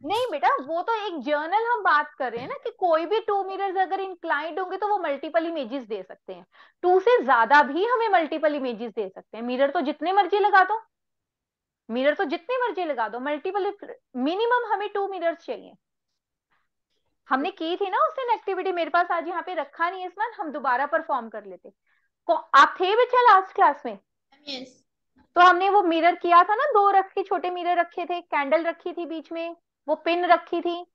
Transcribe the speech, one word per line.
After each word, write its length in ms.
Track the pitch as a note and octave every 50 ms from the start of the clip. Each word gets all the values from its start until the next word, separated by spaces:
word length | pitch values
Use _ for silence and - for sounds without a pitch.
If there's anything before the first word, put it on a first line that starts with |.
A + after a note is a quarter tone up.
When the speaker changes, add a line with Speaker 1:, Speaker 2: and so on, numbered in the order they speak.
| -
Speaker 1:
नहीं 200 | C#4+ F#4+ A4+ B4+ A#4+
बेटा, 160 | F4 C#4+ C#4 G4+ C#5
वो 260 | B4+ C4+ C4 D#4+ E4
तो 120 | F4+ G4+ A#4 A4 G4+ G#4+
एक 120 | E4+ D#4
जनरल 440 | A3+ C4+ D4 D4 D4+ D#4+ F4+ G#4+ A4+
हम 180 | A#4 A#4+ A4+ F#4+
बात 300 | F#4 D#4+ D4 D4+ D4 -
कर 180 | _ C#4+ A#3+
रहे 100 | A3 A#3
हैं 60 | B3 D#4+
ना 60 | C5
कि 160 | C#5+ _ A#4+
कोई 340 | - _ G4 F4 E4 D#4 E4+
भी 140 | D#4 G4+ A4+
two 240 | G#4+ G#4+ G4+ G4+ G4
mirrors 340 | F#4+ F#4+ F#4+ G4 G4 F4 F#4+
अगर 220 | F#4+ D#4 F#4 G4
inclined 600 | F#4+ F#4+ F#4 F4 - E4 D#4 C#4+ D4+ E4 D#4 F4
होंगे 180 | F#4+ F#4 F4+ F#4+
तो 100 | G#4 G4+
वो 100 | G#4 G4
multiple 480 | E4+ D#4 C#4+ C4 E4 D#4+ D#4 E4+ D#4+
images 380 | E4+ E4+ D#4+ C4+ G#3+ A#3+ C#4+ B3
दे 180 | G3+ A3 G3 F#3
सकते 300 | _ - _ _ - F#3+
हैं, 120 | F3 F#3 _ _ _ - _ _ _ -
टू 160 | F4+ F4+ F#4+
से 240 | F#4 A#4 B4 A#4+ D4
ज्यादा 380 | A#3 C4 A#3 A3+ G#3+ C#4 D4 D4
भी 220 | B3 C#4 E4 F#4+
हमें 220 | A#4+ B4 A4 A#4 A4
multiple 460 | G4 F4 E4 C4+ E4 D#4 D4 D4+ D4
images 360 | D4 C4+ C4 A#3 G3 A#3 A#3 G3
दे 140 | A#3+ G#3 F#3+
सकते 280 | F#3+ F#3 - _ - G#3+
हैं। 60 | A#3
Mirror 280 | A#3+ B3 B3 C#4 C#4
तो 100 | C#4 F4+
जितने 320 | D4 B3+ D4 - D4 E4+ F#4+
मर्जी 260 | G4+ G4+ F4 G4 G#4
लगा 240 | G4 G#4 F#4+ F#4+ F#4
दो, 180 | F#4 G#4 A4+ - _ _ _ _ _ _ _ _ _ _ _ _ _ _ _ _ _ _ _ _ _
Mirror 240 | A3 B3 C4 C#4+ D4
तो 100 | - G4
जितने 340 | D4 C#4 E4+ - - B4 C5
मर्जी 260 | B4 A#4 E4+ F#4+ F4+
लगा 240 | D#4+ C#4+ A#3 A3+ G#3+
दो, 100 | G3+ A#3+
Multiple, 540 | B3+ C#4+ D4+ D4+ - F#4 F#4 G#4 F#4 G4+ G4+ G4+ - - - - _ _ _
minimum 560 | B3+ B3 C#4+ E4+ G4 A4+ A#4 B4 B4 A#4+ G#4+ G#4
हमें 160 | F#4+ G#4 G4+
two 180 | G4+ G4+ G4 G4
mirrors 380 | G4 F#4 E4 E4 D#4+ - _
चाहिए। 280 | - A#3+ F#3+ F#3+ F#3 - _ _ _ _ _ _ _ _ _ _ _ _ _ _ _ _ _ _ _ _ _ _ _ _ _ _ _ _ _ _ _
हमने 220 | C#4+ C4 C#4+ F#4
की 240 | F#4+ - D#4+ D#4+ F4
थी 140 | F#4 G4+ F#4+
ना 80 | F#4 A#4+
उस 160 | D#5 D#5 -
दिन 180 | - C5 A#4+ A4+
activity, 380 | G#4+ - - F#4+ F4+ F#4 F#4+
मेरे 180 | F#4 F4 E4 D4+
पास 220 | D4 F4 F4+ F4+
आज 160 | F#4 E4+ D#4 D#4+
यहाँ 140 | F4 F4
पे 120 | E4 F#4 F#4
रखा 360 | E4 C#4+ - _ - E4 F4
नहीं 120 | F#4+ F#4+
है 80 | F#4 F#4
सामान, 240 | F4+ - G#4+ A#4+ A4
हम 180 | - F4+ D#4
दोबारा 340 | B3 D4 A#3 C#4 B3 B3 C#4
perform 440 | D4 E4 D#4+ D#4+ D#4+ D4 B3+ A3+ A3+
कर 160 | G#3+ A3 G3+
लेते। 260 | G3 F#3 F3 _ - _ _ _ _ _ _ _ _ _ _ _ -
को-, 140 | E4 - - _ -
आप 200 | C4+ D4 D#4 - -
थे 160 | F#4 F4+ G#4
बच्चा 260 | A4+ B4 A#4 - B4
last 340 | B4 A#4+ G#4 F#4+ F#4+ F#4+ -
class 280 | - F#4+ D#4 C#4+ C#4+ -
में? 120 | B3+ G#3 G3 _ _ _ _ _ _ _ C#4+ D4 C#4+
Speaker 2:
यस। 360 | C#4 B3+ C4 - _ _ _ _ _ _ _ _ _ _ _ _ _
Speaker 1:
तो 60 | F4
हमने 280 | F4 F#4 F4 F4 F#4+ G4
वो 120 | F#4+ G#4 F#4+
mirror 320 | F4 E4 E4 D#4+ F4 F4+
किया 280 | F4 - F4 E4+ F4 F4+
था 120 | F#4 G#4
ना, 100 | A4 C#5+
दो 240 | D5 B4 G#4 G4+ G4+
रखे, 340 | G4 F#4+ F#4+ F#4+ _ G4+ F#4+
छोटे 260 | - G4+ F4 - F4+
mirror 280 | F4+ F4+ F4 F4 F4 E4+
रखे 260 | E4+ F4 _ - F4
थे, 140 | E4 F4+ F4
candle 420 | E4+ _ - D4+ C#4+ C#4 C#4+ E4 E4
रखी 300 | E4+ E4 E4 _ F4 E4+
थी 120 | F4 E4+
बीच 260 | C#4+ D#4+ D#4+ C#4+ _
में, 240 | E4 E4 E4 E4+ E4+ E4 _ _ _ _ _ -
वो 80 | D4+
पिन 300 | D#4 - E4 E4+ F4 F4+
रखी 360 | E4+ F4 E4+ E4+ - - E4+
थी। 200 | - F4 E4+ F4 F4+ _